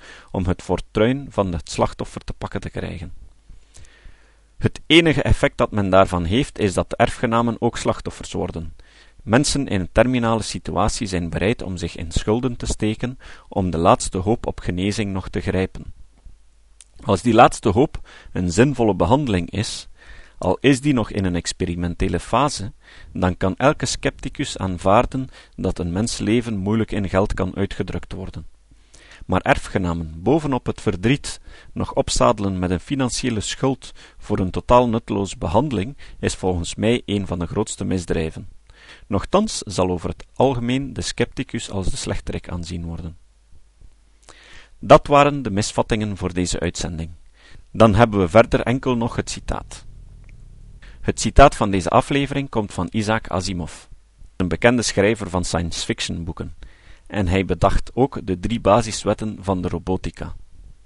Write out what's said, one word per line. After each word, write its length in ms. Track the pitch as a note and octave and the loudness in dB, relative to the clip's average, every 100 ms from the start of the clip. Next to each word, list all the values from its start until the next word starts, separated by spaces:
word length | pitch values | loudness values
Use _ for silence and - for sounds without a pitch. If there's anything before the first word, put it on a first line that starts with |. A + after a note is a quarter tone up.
| - - - | -20 -20 -8
om 160 | G2 F#2 | -2 0
het 160 | F2+ | -2
fortuin 640 | - F2 - G#2+ A2+ C#3 C3 | -2 -2 -2 2 2 2 -4
van 220 | - G2 | -2 0
het 180 | E2+ - | -2 -6
slachtoffer 540 | - A2 - - - | -2 -2 -2 -10 -10
te 80 | - | -12
pakken 280 | - G2+ G2 | -10 -8 -8
te 100 | - | -8
krijgen. 420 | F#2+ F2+ F2 F2 - - - _ - - - - - - - - _ _ - | -8 -8 -10 -12 -14 -18 -20 _ -20 -20 -20 -20 -20 -20 -20 -20 _ _ -4
Het 220 | - - - | -2 -2 6
enige 360 | D#3+ E3 B2 | 6 8 4
effect 360 | A2+ - C#3+ - | 4 4 2 0
dat 120 | A#2+ | -2
men 200 | G#2 G2 | 0 4
daarvan 340 | F#2 F#2+ F2+ | 6 6 2
heeft, 340 | E2+ A#2 D3 - | 0 0 -2 0
is 160 | G2+ | 0
dat 160 | F2 - | 0 -2
de 60 | - | 0
erfgenamen 600 | A#2 - A#2 A#2 A#2 A2+ | 0 0 0 0 0 0
ook 180 | A#2 - | -2 0
slachtoffers 540 | A#2 A2 - - - | -4 -4 -6 -10 -8
worden. 420 | F2+ F2+ F2 E2 - - - - - | -6 -6 -6 -10 -14 -20 -20 -20 -14
Mensen 440 | - A#2 D3 C#3+ C3+ | 2 2 2 0 0
in 140 | G2 | -2
een 80 | F2 | 0
terminale 500 | - B2 B2+ A#2 A2+ | 2 2 2 2 0
situatie 640 | - - - E2+ G#2+ - G2+ | -2 -8 -4 0 0 -2 -4
zijn 240 | F2+ E2+ | -4 -2
bereid 320 | E2 F#2+ B2 | 0 0 0
om 140 | F#2 F2 | -4 -6
zich 200 | E2+ - | -8 -8
in 140 | E2 | -2
schulden 460 | - - A#2 B2+ A#2+ | -2 2 0 0 -4
te 100 | A#2+ | -6
steken 520 | - G#2+ A2 B2+ C3 - - - | -2 -2 -2 -6 -8 -16 -20 -8
om 220 | - F#2 | -2 0
de 80 | E2 | 4
laatste 400 | F#2 B2 - G2 | 4 4 2 -2
hoop 280 | F#2 A#2+ - | 0 0 -2
op 140 | - | -6
genezing 520 | - F2+ G2+ G2+ G2+ | -4 -2 -2 -2 -4
nog 160 | F#2+ - | -4 -4
te 120 | G2 | -4
grijpen. 520 | G2 F#2 F#2 - - - - _ - - - _ _ _ - - | -2 0 -2 -4 -14 -16 -20 _ -20 -20 -20 _ _ _ -20 -10
Als 180 | - F#2+ | -2 0
die 120 | A#2+ | 4
laatste 340 | A2 D3 - A#2 | 8 6 6 0
hoop 400 | G2 D#3 - - - - | 2 2 0 -16 -20 -10
een 200 | F#2+ F2+ | -4 0
zinvolle 420 | E2+ C#3 B2 A2 | 4 4 4 2
behandeling 560 | F2+ F2 C3+ C3+ F#2 E2 | 2 4 2 2 -2 -2
is, 380 | F#2 A2 - - - - - - - | -4 -4 -6 -14 -20 -20 -20 -20 -4
al 200 | F2+ - | -2 4
is 200 | C3+ C3 | 4 4
die 120 | C#3+ | 2
nog 180 | B2+ G#2 | 0 0
in 140 | G2+ | 0
een 120 | F#2+ E2+ | 0 0
experimentele 840 | - - F2+ F2 F2 E2+ F#2 F2 | -4 -4 -4 -2 -4 -2 -2 -2
fase, 520 | - A#2 C#3+ - F#2+ - - - - | 0 2 2 -2 -10 -12 -20 -20 -12
dan 240 | - F#2 F2+ | -2 0 0
kan 200 | F#2+ F2+ | -2 2
elke 300 | C#3+ D#3 C3+ | 2 2 -4
scepticus 720 | - C#3 - C3+ - C3+ - | -4 -4 -4 -12 -8 -8 -4
aanvaarden 720 | F#2+ F2 F#2+ G#2+ C3 C3 C3 - - - | -4 0 4 4 4 -2 -8 -12 -20 -6
dat 220 | F#2+ - | -4 -2
een 140 | F2 | -4
mens 260 | F2 A#2 - | -2 -2 -2
leven 380 | G#2 A#2+ A#2 G#2 | 2 2 0 -4
moeilijk 360 | F#2+ A2 G#2+ | 0 0 0
in 160 | G#2 F#2+ | -2 0
geld 260 | F#2+ G#2 | 2 2
kan 220 | - F#2 - | 0 -2 -2
uitgedrukt 560 | G2 - F#2+ - - | -4 -4 -6 -6 -8
worden. 340 | F#2 F2+ - - - _ - _ - - - - | -10 -10 -12 -14 -20 _ -20 _ -20 -20 -16 -2
Maar 140 | F#2 | 0
erfgenamen, 800 | - - - G2+ F2 E2+ D#2+ D#2+ | 2 0 2 -2 0 -2 -6 -4
bovenop 440 | G2 D3+ D3 B2 - | 2 2 2 -4 -4
het 140 | - | -4
verdriet, 600 | A2 F2+ A2+ C#3+ - - - - - | -2 0 0 0 -2 -12 -16 -20 -14
nog 220 | - G2 | -8 -4
opzadelen 640 | - - - B2 G#2+ G2 F#2 | -2 -2 2 2 2 -2 -2
met 120 | F2+ | 0
een 100 | F2 | -2
financiële 600 | - C#3 B2+ - B2+ G#2+ | -2 -4 -2 -2 -4 -4
schuld 520 | - - C3+ C3 - - - - | -6 -2 -2 -2 -8 -20 -20 -16
voor 200 | - G#2 | -4 -2
een 120 | F#2 | 0
totaal 380 | F2+ - B2 A#2+ | -2 4 6 6
nutteloze 500 | A2+ - G#2 G2 - | 0 -2 -2 -2 -4
behandeling, 580 | F2+ G2+ D3+ G#2 G#2+ - - - | 0 2 2 -2 -4 -8 -16 -6
is 140 | G2 | -4
volgens 400 | - F#2+ F2 E2 | -2 -2 -2 -4
mij 280 | - A2 B2 | -2 0 0
een 220 | - G2+ F#2+ | 0 -2 -2
van 120 | F2+ | -4
de 80 | E2+ | -2
grootste 380 | G2+ A2 - | -2 -4 -4
misdrijven. 640 | G2 F#2 E2+ F2 D#2+ - F#2+ - _ - - - - | -2 -2 -2 -2 -2 -6 -14 -18 _ -20 -20 -20 -4
Nochtans 520 | G2+ - F#3 A3 - | -4 2 0 2 -4
zal 320 | - F#2 F#2 | -6 -2 0
over 180 | F2+ F2+ | 0 -4
het 180 | - - | -8 -12
algemeen 580 | - B2+ A#2+ A#2+ C3 C#3 | 0 0 2 0 -2 -4
de 100 | - | -6
scepticus 680 | - - B2 - C3 A#2 - | -8 -2 -4 -4 -8 -8 -6
als 200 | G2 F2+ | -4 -2
de 60 | - | -2
slechterik 520 | - F#2+ - - - | -4 -6 -4 -8 -8
aanzien 360 | F2+ E2+ F2+ | -8 -8 -8
worden. 320 | E2 E2 E2+ E2+ - _ _ - - _ - - _ _ - - - - - - | -8 -8 -10 -14 -20 _ _ -20 -20 _ -20 -20 _ _ -20 -20 -20 -20 -20 -6
Dat 280 | G2+ D3+ - | 8 8 8
waren 360 | C#3+ C#3+ C#3+ | 6 6 2
de 80 | A#2 | -2
misvattingen 640 | G2 - - - A2 G#2+ G2 | 0 0 -2 0 0 -2 -4
voor 160 | F2+ | -4
deze 280 | E2+ F2 - | -2 -2 0
uitzending. 500 | F2 - E2+ D#2+ E2 - - - - - - | -2 -4 -6 -6 -8 -10 -20 -20 -20 -20 -8
Dan 220 | G2 A2+ | 6 6
hebben 260 | G2 A#2 G#2 | 8 4 4
we 80 | F#2 | 6
verder 320 | G#2+ A#2+ - | 6 6 2
enkel 360 | - C3 C3 A#2+ | 0 0 0 0
nog 200 | A#2+ - | 0 -4
het 140 | - | -6
citaat. 540 | - - - - - - - - - - - - - - - - - | -8 -6 -8 -8 -16 -16 -18 -20 -20 -20 -20 -20 -20 -20 -20 -20 -6
Het 200 | - - | -4 -2
citaat 360 | A2+ - C#3+ - | 4 8 8 8
van 140 | G#2+ | 0
deze 180 | F#2+ E2 | 2 4
aflevering 600 | B2 - C#3 C#3 C#3+ C#3 | 2 4 0 0 -2 -2
komt 240 | A2+ G#2 | -4 -4
van 160 | - F2 | -4 -2
Isaac 380 | A2 G#2 A2 - | -2 0 0 0
Asimov, 440 | F#2 F#2 F2+ D#2 - - - _ _ - - | -4 -2 -4 -6 -10 -20 -20 _ _ -18 -4
een 120 | F#2 | -2
bekende 340 | E2 A#2+ B2 | 4 4 4
schrijver 480 | - - G2+ G#2+ F#2+ | 0 2 2 2 -2
van 140 | F2+ | -2
science 400 | F2 E2 E2+ - | -2 -2 -2 -6
fiction 400 | - - - F2 | -6 -4 -4 -6
boeken, 300 | E2+ - - - - - - - - | -8 -8 -10 -12 -18 -20 -20 -20 -8
en 220 | G#2 F2+ | -2 0
hij 160 | F#2+ | 2
bedacht 460 | F2+ E2+ G2 - - | 0 2 4 2 0
ook 260 | A2+ C#3 - | 0 0 0
de 160 | G2+ F2+ | -6 -4
drie 200 | G2+ A#2 | -2 0
basiswetten 800 | F#2+ A2 A2+ - G2 G#2+ G#2+ - | 4 4 4 -4 -2 -2 -4 -6
van 220 | F#2+ F#2 | -4 -2
de 60 | F2 | -2
robotica. 640 | E2+ F#2 F#2 E2+ - E2 - - - - - | -4 -2 -4 -4 -8 -12 -12 -16 -20 -20 -20